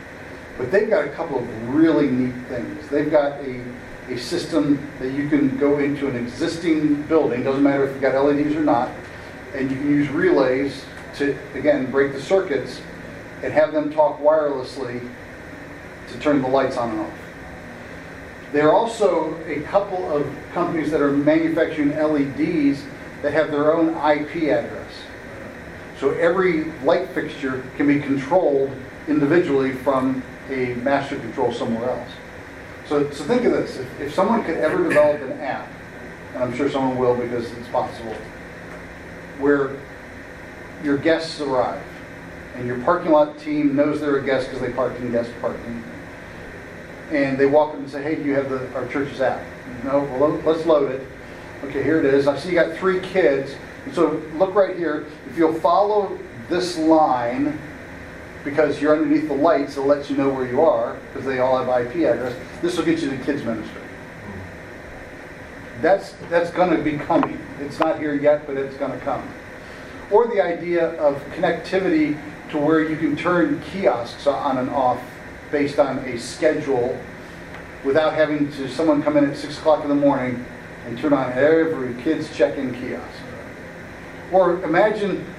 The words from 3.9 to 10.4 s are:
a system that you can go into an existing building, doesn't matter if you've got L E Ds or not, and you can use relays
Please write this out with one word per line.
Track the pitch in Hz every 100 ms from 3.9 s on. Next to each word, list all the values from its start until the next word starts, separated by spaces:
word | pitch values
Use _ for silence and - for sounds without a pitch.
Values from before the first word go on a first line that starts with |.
| - -
a | 127
system | - - - 160 147 143 - -
that | 127
you | 139 143
can | 147 131 131
go | 143 143
into | 139 139 139
an | 120
existing | 120 - 165 165 175 151 151 143
building, | - 160 131 120
doesn't | 127 135
matter | 143 139 131
if |
you've | 127
got | 131 135
L | 143
E | 147
Ds | 147 156
or |
not, | 147 117 127 - - - - - -
and | 135 135
you | 135
can | 147
use | 147 143
relays | 156 180 143